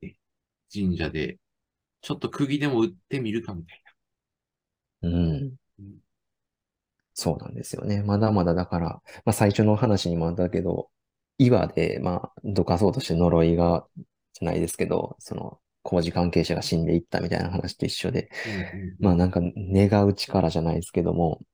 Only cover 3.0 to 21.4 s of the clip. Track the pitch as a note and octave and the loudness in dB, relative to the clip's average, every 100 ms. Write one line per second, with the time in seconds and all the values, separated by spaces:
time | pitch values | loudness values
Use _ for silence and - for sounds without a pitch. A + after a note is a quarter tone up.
3 | _ C#3 A2+ A2+ - F2+ E2 - _ _ | _ -6 -4 -4 -6 -12 -14 -20 _ _
4 | _ _ _ _ _ _ _ _ _ _ | _ _ _ _ _ _ _ _ _ _
5 | E2+ E2+ E2 D#2 C#3 C3 _ - G2 - | -2 2 2 0 -6 -10 _ -20 -20 -20
6 | _ _ _ _ _ _ _ _ _ _ | _ _ _ _ _ _ _ _ _ _
7 | _ - - - - A#2 - - - G2+ | _ -6 -4 -4 -8 -12 -10 -8 -4 -2
8 | G#2 G2+ A2 G#2 F2 E2+ F2+ F2 E2+ - | 0 2 4 4 2 0 -2 -2 -4 -6
9 | - - - G#2 G#2 G2+ G#2+ G#2+ A#2+ G2 | -14 -4 -2 2 2 4 4 4 2 2
10 | F2 E2+ E2 E2+ F2+ F2+ F2+ - - _ | 0 -2 -2 -2 -2 -2 -2 -4 -8 _
11 | _ _ _ - B2 A#2 - - E2 - | _ _ _ 2 4 4 2 0 -2 -2
12 | F2+ F2 - - - F#2+ F2 F2 G2 - | -4 -4 -6 -10 -4 0 2 2 2 2
13 | - E2 F2 E2 E2 E2 F2 E2+ - - | -2 2 4 6 4 4 2 2 -2 -16
14 | - _ _ - F2 E2+ E2 - E2+ F2 | -20 _ _ -8 -4 -2 -4 -4 -2 -2
15 | - - - - - - _ _ - F#2 | -4 -12 -12 -10 -10 -14 _ _ -2 0
16 | E2 F2 F2 E2+ E2 D#2+ - E2+ D#2+ E2 | 2 0 2 2 0 -2 -2 0 2 0
17 | - F#2 F2 E2 F2+ F2+ F2 - A2+ - | 0 -4 -2 -2 -2 -4 -6 -4 -6 -4
18 | F#2 F2+ - - A2 G2+ F#2 F#2+ F#2 - | -4 -4 -6 -10 -8 -8 -8 -10 -12 0
19 | G2+ F2 F2+ F2+ F2+ - F#2 F#2+ G2+ G2+ | 4 4 4 2 -2 -4 0 4 4 6
20 | G2+ G2 - G2 E2 E2 E2 D#2+ - - | 4 2 -2 0 0 0 0 -2 -2 -2
21 | F2 E2+ E2+ - | 0 0 0 -2